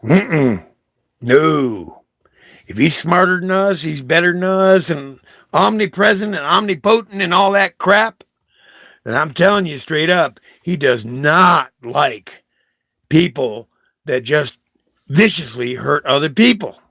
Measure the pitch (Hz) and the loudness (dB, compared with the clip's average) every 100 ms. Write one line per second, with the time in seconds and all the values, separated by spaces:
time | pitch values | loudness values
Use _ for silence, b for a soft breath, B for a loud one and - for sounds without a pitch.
0 | 113 180 202 160 131 95 - _ _ _ | 4 2 2 0 0 -2 -8 _ _ _
1 | _ _ 120 135 156 151 131 104 80 - | _ _ 2 4 4 0 -2 -6 -12 -20
2 | _ _ _ b b b _ 101 151 - | _ _ _ b b b _ 0 0 0
3 | 160 175 180 185 185 190 196 180 156 147 | 0 2 2 0 -2 0 0 -2 -6 -10
4 | 127 165 175 175 185 190 190 190 - 151 | -2 0 0 0 -2 2 4 4 2 -8
5 | 139 135 b b b 151 202 214 202 - | -8 -20 b b b 0 0 0 -4 0
6 | 208 196 214 185 143 180 208 175 196 226 | 0 0 -4 -6 0 0 0 -2 0 0
7 | 202 196 185 175 196 202 190 _ 180 202 | -2 -6 -2 0 2 2 -2 _ 0 2
8 | 220 _ _ _ _ b b b b b | 2 _ _ _ _ b b b b b
9 | - 120 160 131 190 208 175 143 - 151 | -4 -2 -2 0 2 2 -2 -8 -6 -4
10 | 160 180 151 _ b b - 175 139 127 | 0 0 -2 _ b b -8 -2 0 0
11 | 107 127 147 165 185 170 131 _ 117 135 | -4 -4 2 4 4 4 -2 _ -8 -2
12 | 143 107 - - _ _ _ _ _ _ | -2 -4 -16 -20 _ _ _ _ _ _
13 | _ 156 175 123 123 107 113 _ _ _ | _ 0 0 -4 -6 -8 -16 _ _ _
14 | - 131 117 151 139 _ _ _ _ _ | -6 -6 0 -2 -2 _ _ _ _ _
15 | _ 143 214 - 139 117 123 127 127 147 | _ 2 2 0 -10 -8 -8 -6 -4 -4
16 | - 139 151 139 233 220 - - _ | 0 -2 0 2 2 2 -6 -14 _